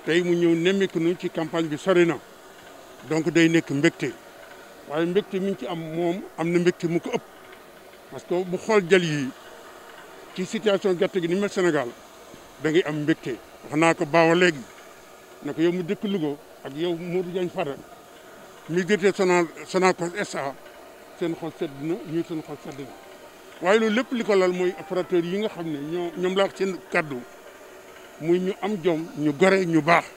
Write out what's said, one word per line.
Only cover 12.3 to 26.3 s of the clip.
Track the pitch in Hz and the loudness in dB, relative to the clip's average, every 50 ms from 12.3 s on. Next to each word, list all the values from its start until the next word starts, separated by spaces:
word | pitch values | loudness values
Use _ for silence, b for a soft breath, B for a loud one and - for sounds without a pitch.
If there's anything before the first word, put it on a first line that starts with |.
| - - - - - - | -20 -20 -20 -20 -18 -4
da | 131 160 | -2 2
ngay | 151 147 147 | 2 2 2
am | 151 151 151 | 2 -4 -2
mbégte. | 147 143 160 - - 147 120 98 - - - - - 131 | 0 0 0 0 -2 -8 -8 -8 -10 -20 -20 -20 -12 -4
Wax | 131 151 | 0 2
naa | 165 165 160 | 4 4 4
ko | - 175 | 2 -2
Baawa | 147 143 170 165 165 165 | 2 4 4 6 6 6
léegi, | 175 180 175 160 135 110 - - - - - - - - - - - - - - - - | 6 4 2 2 -2 -12 -16 -20 -20 -20 -20 -20 -20 -20 -20 -20 -20 -20 -20 -20 -12 -10
ne | 147 | -8
ko | 135 151 | -2 0
yow | 165 175 | 0 2
mu | 175 185 175 | 2 0 -4
dëkk | 160 202 - - | -4 -6 -4 -4
Louga | 202 196 190 151 147 143 143 - - - - - | -4 -2 -2 -2 -4 -6 -8 -14 -20 -20 -16 -16
ak | 139 135 | -12 -6
yow | 151 165 180 170 | -4 -4 -4 -4
Modou | 165 175 175 170 185 180 175 | -4 -6 -4 -4 -4 -4 -4
Diagne | 175 190 180 170 | -4 -4 -4 -4
Fada, | - 185 175 139 135 - - - - - - - - - - - - - - - - - - - | -4 -4 -6 -4 -6 -10 -14 -20 -20 -20 -20 -20 -20 -20 -20 -20 -20 -20 -20 -20 -20 -20 -10 -4
mi | 156 180 190 | -2 -2 2
directeur | 160 208 160 180 196 180 | 2 0 2 2 0 2
Sonal-, | - 196 180 180 180 170 160 - - - | 2 2 4 4 4 2 0 -4 -14 -12
Sonacos | - - 185 185 185 180 - 170 175 175 | -4 0 4 4 4 2 2 -4 -6 -4
S | 202 202 - - | -6 -6 -6 -6
A, | 170 139 139 135 - - - - - - - - - - - - - | -6 -6 -6 -8 -10 -18 -20 -20 -20 -20 -20 -20 -20 -20 -20 -8 -4
seen | 180 165 165 | -4 -4 -4
xol | - 170 160 151 - | -4 -8 -10 -6 -6
sedd | 180 156 139 135 | -8 -8 -6 -8
na, | 143 160 170 233 311 - | -6 -4 -4 -6 -6 -4
ñuy | 151 170 160 | -4 -4 -4
seen | - 170 156 | -4 -6 -8
xol | 151 - 147 - - | -8 -10 -14 -12 -12
sedd | 180 139 135 | -14 -12 -12
na. | 139 123 - - - - - - - - - - - - - - | -14 -14 -16 -18 -20 -20 -20 -20 -20 -20 -20 -20 -20 -20 -12 -2
Waaye | 160 180 208 226 | 2 4 4 4
loolu | 220 220 208 | 4 2 0
lépp | 233 269 - | 0 -2 -2
li | 262 233 220 | -4 -4 0
ko | - 208 | 2 4
lal | 190 185 180 | 4 4 2
mooy | 180 180 180 180 185 - | 2 0 -2 -2 -2 -6
opérateur | 160 - 185 180 170 - 185 175 165 | -10 -6 -4 -4 -2 0 0 0 0
yi | 175 185 202 | 0 -4 -4
nga | 220 208 | -4 -4
xam | - 170 170 | -6 -6 -8
ne | 165 151 139 | -6 -6 -6
ñoo, | 143 151 170 180 175 170 160 | -6 -6 -6 -6 -6 -6 -6
ñoom | 180 180 185 | -4 -4 -2